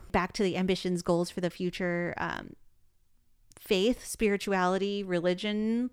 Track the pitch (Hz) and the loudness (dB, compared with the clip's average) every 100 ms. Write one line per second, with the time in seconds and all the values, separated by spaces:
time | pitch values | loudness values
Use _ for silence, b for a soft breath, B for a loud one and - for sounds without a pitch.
0 | - 196 180 - 190 180 185 185 180 180 | -2 -2 -2 0 0 2 0 0 0 0
1 | 180 170 175 - 180 - 180 - 180 175 | 2 2 2 -2 -4 -2 -4 -2 -2 -2
2 | 175 - 170 50 50 - - _ _ _ | -2 -4 -4 -6 -10 -18 -20 _ _ _
3 | _ _ _ _ _ - - 196 208 254 | _ _ _ _ _ -20 0 2 4 2
4 | - - 220 202 - 190 180 190 196 202 | -4 0 0 0 0 2 2 2 0 -4
5 | 190 175 175 180 208 208 220 233 247 | -2 2 2 2 0 0 0 0 -2